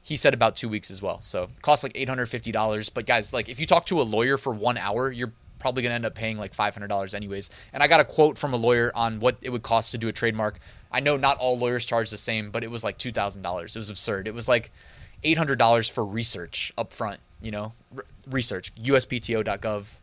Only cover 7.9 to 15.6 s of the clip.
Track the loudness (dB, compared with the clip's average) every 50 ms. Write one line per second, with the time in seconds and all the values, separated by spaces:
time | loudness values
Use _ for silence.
7.9 | 8 6 6 4 6 6 6 6 6 0 -4 -2 -2 2 4 4 6 6 4 0
8.9 | 0 0 -2 -2 -2 2 2 0 0 0 -8 -6 -6 -6 -2 2 2 2 2 2
9.9 | -4 -2 -4 -4 -2 0 0 0 0 0 -4 -4 -4 -8 -20 -20 -20 -20 -16 _
10.9 | -4 0 2 2 2 4 2 2 2 2 2 0 0 2 0 0 0 0 -2 0
11.9 | 0 0 0 -2 -4 -4 -2 -2 -2 -2 -4 -4 -6 -6 -6 -4 -6 -4 -4 -4
12.9 | -4 -4 -8 -6 -4 -2 -2 -4 -4 -6 -6 -6 -6 -6 -6 -8 -10 -8 -8 -8
13.9 | -4 -4 -2 -2 -2 -4 -4 -8 -8 -6 2 2 2 2 2 -6 _ -20 -20 -20
14.9 | -20 -20 -20 -20 -18 -4 0 2 2 2 2 0 4 4